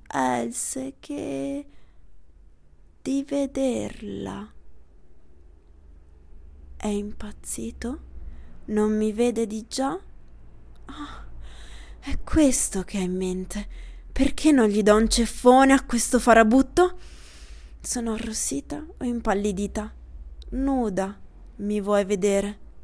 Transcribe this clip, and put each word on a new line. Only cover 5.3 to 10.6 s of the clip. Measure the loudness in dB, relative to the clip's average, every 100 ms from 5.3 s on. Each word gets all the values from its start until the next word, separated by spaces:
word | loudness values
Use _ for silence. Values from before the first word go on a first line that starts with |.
| -20 -20 -20 -20 -20 -20 -20 -20 -20 -20 -20 -20 -20 -18 -6
È | -4
impazzito? | -2 -4 -8 -10 -10 -10 -8 -8 -8 -8 -8 -12 -14 -12 -12 -14 -14 -2
Non | 2 2 2
mi | 0
vede | 2 0 0 -2
di | -6 -6
già? | -4 -2 -4 -10 -18 -20 -20 -20 -20